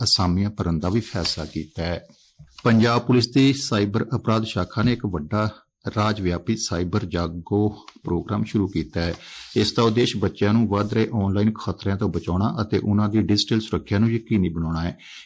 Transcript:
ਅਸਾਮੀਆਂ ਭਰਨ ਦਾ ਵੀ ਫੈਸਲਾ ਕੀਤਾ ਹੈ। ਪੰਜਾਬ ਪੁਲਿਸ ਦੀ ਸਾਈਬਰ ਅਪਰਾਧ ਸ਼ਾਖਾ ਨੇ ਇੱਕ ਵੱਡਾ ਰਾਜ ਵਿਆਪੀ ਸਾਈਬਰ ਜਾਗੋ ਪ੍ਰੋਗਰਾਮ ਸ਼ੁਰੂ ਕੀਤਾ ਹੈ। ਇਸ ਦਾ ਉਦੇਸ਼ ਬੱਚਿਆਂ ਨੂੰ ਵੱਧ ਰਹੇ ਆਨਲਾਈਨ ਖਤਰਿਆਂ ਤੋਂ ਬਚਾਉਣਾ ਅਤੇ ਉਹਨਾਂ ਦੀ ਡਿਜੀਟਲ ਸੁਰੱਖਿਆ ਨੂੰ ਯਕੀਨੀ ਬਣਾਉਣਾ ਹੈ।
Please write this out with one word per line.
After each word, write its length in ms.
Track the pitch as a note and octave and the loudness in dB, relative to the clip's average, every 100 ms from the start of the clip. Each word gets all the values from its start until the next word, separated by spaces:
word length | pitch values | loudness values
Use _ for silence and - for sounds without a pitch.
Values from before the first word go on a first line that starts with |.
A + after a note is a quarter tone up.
ਅਸਾਮੀਆਂ 460 | A#2 - F2+ F2+ G#2 | 0 2 2 2 0
ਭਰਨ 300 | - F2 D#2+ | -2 -2 0
ਦਾ 100 | F2+ | 0
ਵੀ 100 | A2+ | -2
ਫੈਸਲਾ 460 | A2 F#2 E2 - D#2 | -2 -4 -4 -4 -8
ਕੀਤਾ 380 | E2 D2+ - | -8 -8 -6
ਹੈ। 220 | E2+ E2 - _ _ - - - | -4 -6 -10 _ _ -20 -20 -2
ਪੰਜਾਬ 380 | A#2+ A2+ A#2+ A#2+ | 4 6 6 4
ਪੁਲਿਸ 260 | A#2+ B2 A#2 | 4 2 4
ਦੀ 260 | C3+ C3+ | 4 4
ਸਾਈਬਰ 520 | C3+ - G#2+ G2+ A2+ - A#2 | 4 0 0 0 0 -2 -2
ਅਪਰਾਧ 280 | A2 A2+ | 0 0
ਸ਼ਾਖਾ 400 | A2 G2+ F#2 A2 | 0 -4 -4 0
ਨੇ 100 | A#2 | 0
ਇੱਕ 120 | A#2 G#2 | 0 -2
ਵੱਡਾ 440 | E2+ D2 G#2+ G#2+ - _ _ A#2 A2 | -4 -2 0 0 -4 _ _ -6 -2
ਰਾਜ 240 | G#2+ G2+ | 0 0
ਵਿਆਪੀ 340 | F#2 F2 - A2 | -2 -2 -2 -4
ਸਾਈਬਰ 500 | - E2+ F2 G2+ F2+ | -2 -4 -2 -2 -2
ਜਾਗੋ 640 | E2+ E2+ E2+ - G2+ G#2+ G#2+ - - | -2 -4 -6 -2 0 0 -2 -16 -14
ਪ੍ਰੋਗਰਾਮ 400 | - E2+ - G#2 | -4 -4 -2 -4
ਸ਼ੁਰੂ 240 | A2 G#2+ F#2+ | -2 0 0
ਕੀਤਾ 340 | E2 D#2 - | -2 -4 -2
ਹੈ। 120 | E2+ - - - - - | -4 -4 -12 -18 -4 0
ਇਸ 180 | - | 0
ਦਾ 100 | - | 2
ਉਦੇਸ਼ 340 | A2+ A2+ A#2 G#2 | 2 4 2 0
ਬੱਚਿਆਂ 360 | F#2+ - G2+ | -4 0 2
ਨੂੰ 140 | A2+ G#2 | 4 2
ਵੱਧ 260 | G2+ G#2 | 0 0
ਰਹੇ 140 | A2 A2 A2 | 0 0 0
ਆਨਲਾਈਨ 360 | G2 G2 A2 | 0 2 0
ਖਤਰਿਆਂ 460 | G#2+ - - G2 G2 | 0 -6 -4 -4 -2
ਤੋਂ 120 | G2+ | -2
ਬਚਾਉਣਾ 460 | E2+ E2+ F2+ G#2+ - | -2 -2 0 0 -2
ਅਤੇ 160 | - G2+ | -2 0
ਉਹਨਾਂ 320 | G2+ G#2 G#2 | 2 2 2
ਦੀ 120 | G#2+ | 2
ਡਿਜੀਟਲ 380 | F#2 G#2 - A2+ | 2 0 2 -2
ਸੁਰੱਖਿਆ 400 | A2 - - G2+ | -2 -6 -2 2
ਨੂੰ 100 | A2+ | 2
ਯਕੀਨੀ 400 | A#2 - G#2+ F2 | 0 0 2 2
ਬਣਾਉਣਾ 320 | E2 D#2+ D#2+ | 0 -2 -2
ਹੈ। 160 | E2+ - - - | -4 -6 -16 -20